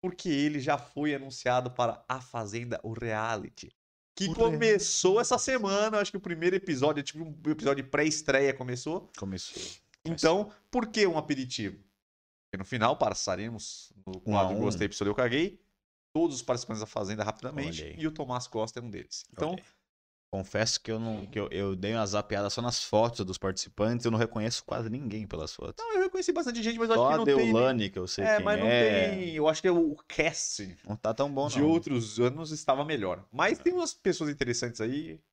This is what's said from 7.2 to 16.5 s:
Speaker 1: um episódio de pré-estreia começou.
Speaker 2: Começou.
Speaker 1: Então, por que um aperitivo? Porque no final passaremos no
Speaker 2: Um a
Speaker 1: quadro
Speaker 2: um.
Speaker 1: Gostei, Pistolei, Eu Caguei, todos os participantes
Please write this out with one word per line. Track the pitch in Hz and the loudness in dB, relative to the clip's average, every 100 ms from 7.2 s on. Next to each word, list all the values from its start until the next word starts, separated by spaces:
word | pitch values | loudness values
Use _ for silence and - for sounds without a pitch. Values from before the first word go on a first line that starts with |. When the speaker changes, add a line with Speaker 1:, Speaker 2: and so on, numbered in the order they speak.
Speaker 1:
um | 160 151 151 | -12 -6 -2
episódio | 151 139 139 | 0 2 0
de | 131 | 0
pré-estreia | 143 156 151 - 135 139 | 2 2 0 2 4 4
começou. | 135 123 123 151 170 - - | 2 -4 -6 -4 -6 -8 -12
Speaker 2:
Começou. | 98 92 - - - - _ _ 160 | -8 -8 -10 -12 -12 -14 _ _ -8
Speaker 1:
Então, | 160 160 180 208 - _ | 2 4 4 0 -8 _
por | 247 220 | -4 -2
que | 220 196 | 4 4
um | 160 | 2
aperitivo? | 143 139 127 - 101 101 | -2 -4 -4 -6 -6 -8
Porque | _ _ _ _ _ _ _ 95 | _ _ _ _ _ _ _ -10
no | 95 | -6
final | 123 113 147 | 2 2 4
passaremos | 110 101 - 92 110 110 - - - _ - | 0 0 -4 -4 -4 -8 -12 -14 -18 _ -14
no | 92 110 | -8 0
Speaker 2:
Um | 104 | 2
a | |
Speaker 1:
quadro | 95 101 | 4 2
Speaker 2:
um. | |
Speaker 1:
Gostei, | 104 95 101 | 0 0 -2
Pistolei, | - 101 | 0 -2
Eu | 104 | 2
Caguei, | 123 131 185 - _ _ _ _ _ 156 | 2 2 0 -4 _ _ _ _ _ 0
todos | 165 131 | 0 0
os | |
participantes | - | -4